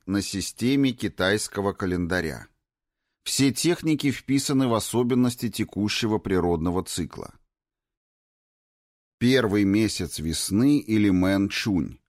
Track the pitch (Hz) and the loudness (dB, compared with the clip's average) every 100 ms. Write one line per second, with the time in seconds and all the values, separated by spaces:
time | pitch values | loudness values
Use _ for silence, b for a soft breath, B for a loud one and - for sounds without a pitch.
0 | - 98 95 98 - - 120 139 135 120 | -2 -2 -2 -6 -6 -4 0 2 2 0
1 | 104 - 92 104 - - 98 92 95 90 | -6 -2 0 0 -2 -4 -4 -2 -2 -2
2 | 85 90 80 62 - _ _ _ _ _ | 0 -2 -2 -8 -14 _ _ _ _ _
3 | _ _ - - 135 120 160 175 160 147 | _ _ -8 2 2 2 0 0 0 0
4 | 143 123 - 139 135 135 127 113 - - | 0 -4 -2 -2 0 0 2 0 0 0
5 | 120 127 123 123 120 - 104 92 104 - | 2 2 2 0 -6 -4 -6 -2 -2 0
6 | 110 107 98 92 87 85 85 87 - - | 0 -2 0 2 2 0 0 -2 -4 -6
7 | 78 - - - _ _ _ _ _ _ | -6 -8 -16 -18 _ _ _ _ _ _
8 | _ _ _ _ _ _ _ _ _ _ | _ _ _ _ _ _ _ _ _ _
9 | _ - 120 131 110 104 98 101 110 - | _ -2 2 4 2 2 4 4 2 -2
10 | 85 - 78 78 - 98 135 147 - 107 | -8 -6 -6 -4 -2 2 4 2 0 2
11 | 104 92 92 98 98 - 117 92 53 - | 4 4 2 2 0 -2 -2 -2 -2 -8